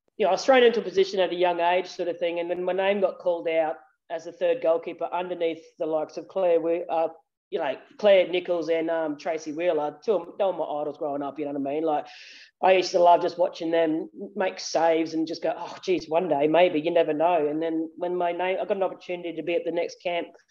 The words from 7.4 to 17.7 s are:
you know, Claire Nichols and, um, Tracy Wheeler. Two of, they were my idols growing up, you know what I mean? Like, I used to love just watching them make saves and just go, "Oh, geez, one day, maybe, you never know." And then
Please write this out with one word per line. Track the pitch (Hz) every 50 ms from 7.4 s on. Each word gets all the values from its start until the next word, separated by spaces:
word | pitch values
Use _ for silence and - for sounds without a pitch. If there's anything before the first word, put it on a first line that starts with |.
| _ _
you | - 170
know, | 156 135 135 - - - _ -
Claire | 208 208 196 185 170
Nichols | 165 180 180 175 185 175 170 151
and, | 160 165 165 160 165
um, | 165 165 160 151 147
Tracy | 143 - 180 160 156 - 156 143
Wheeler. | 160 175 180 160 147 147 151 151 - -
Two | 233 202
of, | 170 170 - -
they | - 202
were | 190
my | 175 151 151
idols | - 147 147 151 151 139
growing | - 160 143 139 143 143
up, | 139 139 156
you | 147
know | 143 143
what | 139 135 139
I | 143
mean? | 156 160
Like, | 160 147 143 - - - - - - - - - - _ -
I | - 185 190
used | 185 180 -
to | 190 175
love | 175 175 175 160
just | 180 170 -
watching | 170 175 - - - 170 165
them | 165 165 165 156 156 165 - - - - 202 - -
make | 202 185 - - -
saves | - - - 156 165 165 160 160 165 151 160
and | 160 160
just | 160 160 -
go, | - 160 -
"Oh, | - - - - -
geez, | - 190 180 - - 147
one | 156 170 185
day, | 165 147 139 151
maybe, | 156 156 170 180 180 170 151
you | 151 170
never | 170 165 165 151 151
know." | 151 160 175 180 156 147
And | 147 151 156 165
then | 165